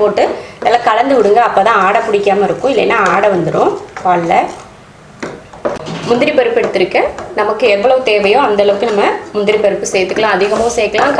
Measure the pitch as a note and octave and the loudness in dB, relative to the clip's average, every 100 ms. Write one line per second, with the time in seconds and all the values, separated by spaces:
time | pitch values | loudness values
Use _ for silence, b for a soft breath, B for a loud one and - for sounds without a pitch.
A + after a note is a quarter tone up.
0 | G#3 A#3 C4+ B B B - A#3 A#3+ A3 | 0 2 -2 B B B 0 2 2 0
1 | C4+ C4 G3+ A3 A3+ - G3 G#3 F#3 G#3 | 2 2 4 4 4 2 2 2 2 0
2 | - G3+ G3+ G3 F#3+ E3 B3+ A3+ F#3 A3+ | 0 0 2 0 0 0 0 0 0 0
3 | F#3 F#3 G#3 F#3 D#3 - D4 - - - | 0 2 0 0 0 0 0 -2 -10 -6
4 | F#3 F3 E3+ G3+ E4+ - - - - - | -2 0 2 0 0 -8 -18 -20 -20 -20
5 | - - - - - - - - - - | -20 -14 -14 -14 -18 -10 -8 -8 -10 -10
6 | - B3 D4 C#4 A#3 A#3 G3 F#3+ F#3 D4 | -2 0 2 2 2 0 0 0 0 0
7 | C5+ - - - G#3+ G#3+ B3 G3+ A#3+ C4 | -2 -4 -8 -4 -2 0 0 2 2 2
8 | B3+ G#3 G3 A#3+ C#4+ G3+ G3+ G3+ A#3 G#3 | 2 0 2 2 2 2 2 0 0 0
9 | A#3+ - - G#3 G3+ G#3 G#3 F3+ - G3 | 0 -2 -6 -4 0 2 0 0 -2 -2
10 | F#3 - G#3+ F#3 G3+ G3+ A#3 A#3 G#3 G#3 | -2 0 0 0 0 0 0 0 -2 0
11 | C4 C#4 | 0 0